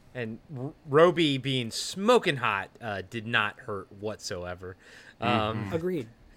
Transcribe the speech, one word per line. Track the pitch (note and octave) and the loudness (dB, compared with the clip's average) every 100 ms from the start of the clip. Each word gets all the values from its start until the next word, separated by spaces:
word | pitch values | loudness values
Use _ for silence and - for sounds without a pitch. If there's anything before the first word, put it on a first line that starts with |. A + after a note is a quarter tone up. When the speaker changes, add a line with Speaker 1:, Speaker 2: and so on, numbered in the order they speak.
| - | -16
Speaker 1:
And | B2+ A2+ A2+ - C#3 | -8 -8 -8 -10 -8
R-, | C3+ - D#3 | -8 -10 2
Roby | C#3 E3+ E3 D#3 C3+ | 8 8 8 2 2
being | C3+ C3 A#2 | 0 -2 -2
smoking | - - F3+ G#3 B3 F#3+ C#3 | -6 -8 -2 4 4 4 0
hot, | A#2+ G2 F#2+ - | 0 0 -2 -10
uh, | A2+ G2 F#2 | -6 -6 -6
did | A#2 A2 | -8 -2
not | A#2 G#2 - | 0 0 -2
hurt | - G2+ F2+ | -8 -8 -8
whatsoever. | G2+ G#2 G2+ - F#2 F2 F2+ F#2 F#2 - - - - | -10 -8 -8 -8 -8 -8 -8 -12 -16 -18 -20 -20 -6
Um, | A#2 A#2+ G#2+ A2 G2+ | 0 2 2 -2 -4
Speaker 2:
Mm-hmm. | E3 | -4
Speaker 3:
Agreed. | F3 F3 A2 - - | -2 -4 -6 -12 -20